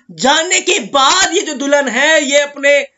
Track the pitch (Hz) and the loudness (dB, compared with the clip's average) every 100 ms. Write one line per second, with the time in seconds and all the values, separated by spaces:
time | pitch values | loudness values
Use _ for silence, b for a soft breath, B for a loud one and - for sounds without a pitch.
0 | _ 160 247 311 339 370 359 392 202 277 | _ -4 0 0 0 -2 -2 -2 -2 0
1 | 269 359 381 339 302 277 285 285 262 220 | 2 2 0 -2 -4 -6 -2 0 0 0
2 | 294 320 277 285 285 294 277 285 - | 2 2 2 0 0 -2 0 2 0